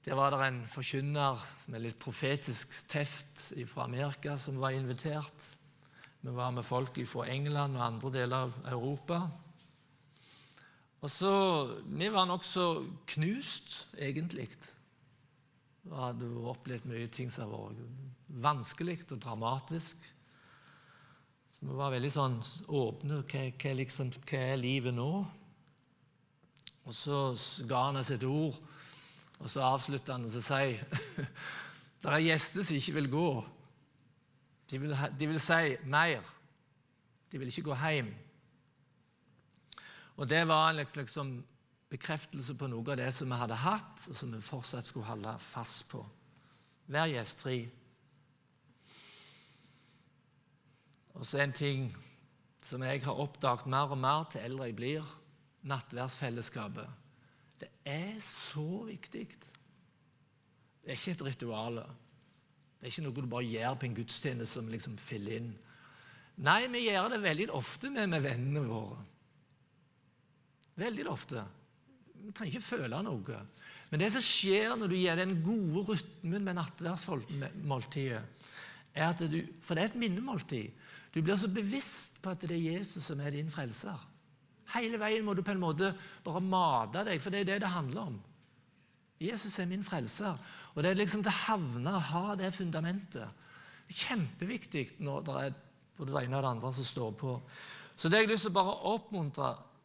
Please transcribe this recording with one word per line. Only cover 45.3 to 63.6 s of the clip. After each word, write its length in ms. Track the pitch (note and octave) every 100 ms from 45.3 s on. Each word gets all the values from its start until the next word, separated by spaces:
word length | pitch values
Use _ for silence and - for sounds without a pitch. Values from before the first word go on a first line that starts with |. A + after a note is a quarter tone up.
| A2+
fast 460 | - B2 A#2 - -
på. 120 | A#2 G#2+ - - - - - - _ -
Vær 180 | C#3+ D#3+
gjestfri. 520 | C3 A2 - C3 B2+ A#2 - - _ _ _ _ _ _ _ _ _ - - - - - - - - - - - - _ _ _ _ _ _ _ _ _ - _ -
Og 80 | B2
så 160 | C#3
en 120 | C#3 B2+
ting 320 | C#3+ C3+ B2+ - - - - _ _ _
som 200 | - B2+ C3
jeg 160 | C#3
har 160 | C3+ -
oppdaget 500 | D3 - C3+ A#2+ C3+
mer 220 | C3+ C#3+
og 80 | C3+
mer 240 | C3 D3+ D#3+
til 120 | B2 A2+
eldre 240 | C3 B2
jeg 80 | G#2+
blir, 320 | B2 D#3 D3+ - - - _ _ C3+
nattverdsfellesskapet. 1300 | C#3 - A#2+ B2+ - C3+ A#2 A2+ B2 G#2+ A2+ B2 B2 - _ - _ _ -
Det 60 | - _ C#3+
er 300 | D3 F#3+ A3 -
så 560 | - - D3+ D3+ G3 A3+
viktig. 380 | G3+ - - - - - - _ _ _ _ _ _ _ _ _ _ _ _
Det 80 | -
er 80 | C3
ikke 160 | -
et 120 | E3+ C3+
ritual. 500 | B2+ A#2+ G#2+ A2+ A#2
Det 1120 | - - - - _ - _ _ _ _ B2+
er 20 |
ikke 140 | -
noe 100 | D3
du 160 | B2 B2
bare 160 | A#2+ B2
gjør 320 | A2